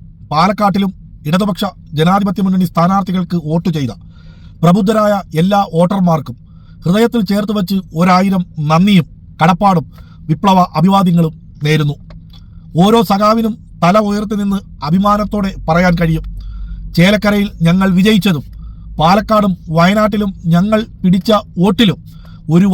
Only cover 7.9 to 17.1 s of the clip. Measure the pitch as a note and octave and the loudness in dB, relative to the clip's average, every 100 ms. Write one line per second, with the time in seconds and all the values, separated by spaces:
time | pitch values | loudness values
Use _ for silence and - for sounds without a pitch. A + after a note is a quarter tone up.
7.9 | D#3 F3+ F3+ G3 F#3+ F3 - D3+ D#3+ G3 | -2 2 2 2 -2 -4 -6 -2 2 4
8.9 | G3+ C#3+ - - - D#3+ F3+ G3+ F3+ C3 | 2 0 -8 -16 -2 0 2 2 0 -2
9.9 | - - - - D#3 G3+ F#3+ F3 D3+ F3 | -14 -20 -14 -6 -2 2 2 2 0 2
10.9 | G3 F#3 E3+ D#3+ - - - D3 D#3 D3 | 2 2 0 0 -4 -20 -8 -2 0 0
11.9 | C#3+ - - - - - - - D3 F#3+ | -4 -12 -20 -20 -20 -20 -20 -8 2 4
12.9 | A#3 G#3+ G3 G#3 A3+ A3+ - - - E3+ | 4 2 0 2 0 -2 -6 -12 -2 2
13.9 | G#3 G#3 G#3 G#3 G#3 G3+ G3 - - D3 | 2 2 -2 -4 -4 -4 -4 -8 -10 -2
14.9 | F3 G3+ G#3 G#3 G#3 G3 - - D#3+ F3+ | 0 2 0 -2 -4 -4 -6 -2 2 2
15.9 | E3+ E3 D#3+ - - - - - - - | 2 0 -2 -6 -12 -12 -12 -12 -12 -6
16.9 | - F3+ | 2 2